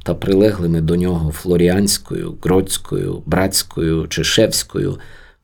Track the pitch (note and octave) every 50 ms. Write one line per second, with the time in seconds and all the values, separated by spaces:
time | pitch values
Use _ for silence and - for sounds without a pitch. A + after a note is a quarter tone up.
0 | - - D#2 - - F#2+ G2 F#2+ G#2 A2 G2+ F#2+ F2 E2 E2 E2 D#2+ D#2+ E2+ F2
1 | F2+ F#2 F2+ E2 D#2+ D2+ D#2 - - F2+ F2 E2+ F2 F2+ F2+ G2 G2+ G2+ - -
2 | - - - - - - - - - E2+ F2+ F#2+ G2 - - - - - G2 F#2+
3 | F#2+ F#2 F2+ F2+ - - - F2+ F#2 F#2+ - - - - - F2 E2 D#2+ D#2+ D#2+
4 | - - - D#2+ D#2 - - A2 A2 - - - - - - G2 F#2+ F#2+ F#2+ -
5 | - - - - - - _ _